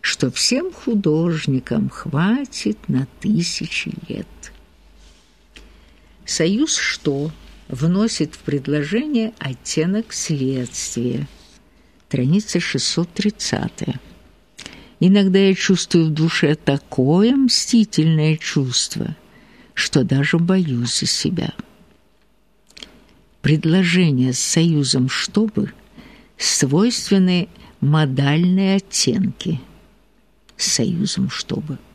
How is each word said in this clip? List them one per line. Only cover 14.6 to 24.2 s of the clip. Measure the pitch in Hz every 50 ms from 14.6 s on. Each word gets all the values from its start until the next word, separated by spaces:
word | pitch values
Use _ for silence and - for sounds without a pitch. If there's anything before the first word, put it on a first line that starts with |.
| - - - - - - - _
Иногда | - 185 196 202 196 190 185 196
я | 196 196 190
чувствую | - - - 190 170 - - - 170 165
в | 160
душе | 151 151 160 165 - - - 143 156
такое | 151 - - 139 135 - - - - 127 135 160 185 214 240 277
мстительное | 269 269 240 - - - - - 226 208 - - - 156 160 160 156 151 156 156
чувство, | 156 - - - 151 135 127 123 - - - - - - - 151 - - _ - - - - - - - _ _
что | - - - - 143 123
даже | 117 135 139 139 - -
боюсь | 165 170 170 190 190 180 156 127 117 123 120 - -
за | -
себя. | - - - - - 185 - - - - - - _ _ _ - _ _ _ _ _ _ _ _ _ _ _ _ _ _ _ _ _ _ - - - - - _ _ _ _ _ _ _ _
Предложения | - 139 156 151 - 160 165 190 185 170 170 180 180 160 139 127